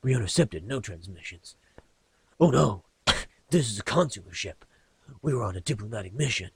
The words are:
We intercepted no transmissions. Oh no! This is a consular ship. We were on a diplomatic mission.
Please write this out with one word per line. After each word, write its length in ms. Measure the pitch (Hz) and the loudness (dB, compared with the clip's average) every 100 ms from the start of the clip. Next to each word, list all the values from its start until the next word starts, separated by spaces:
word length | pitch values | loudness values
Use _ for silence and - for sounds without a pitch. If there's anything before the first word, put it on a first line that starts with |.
We 120 | 131 | 2
intercepted 520 | 127 98 - 120 80 90 | 0 0 2 2 2 -6
no 140 | - | -8
transmissions. 760 | - 87 90 90 - 85 - - _ - _ _ _ _ _ _ | -6 -12 -12 -14 -14 -16 -18 -20 _ -20 _ _ _ _ _ _
Oh 120 | 170 | 6
no! 340 | 127 147 98 - _ - - - _ _ | 6 4 2 -10 _ -2 -2 -2 _ _
This 200 | 175 127 | 2 2
is 80 | 101 | -2
a 40 | |
consular 500 | - 156 175 104 92 | -2 2 2 -2 -12
ship. 320 | 85 98 - - _ _ _ _ 135 | -8 -8 -10 -20 _ _ _ _ -8
We 100 | 151 | -2
were 120 | 131 | 0
on 120 | 107 92 | 0 -4
a 40 | |
diplomatic 520 | - 113 104 110 95 | -4 -6 -4 -8 -8
mission. 380 | 101 147 113 92 | -2 0 0 -6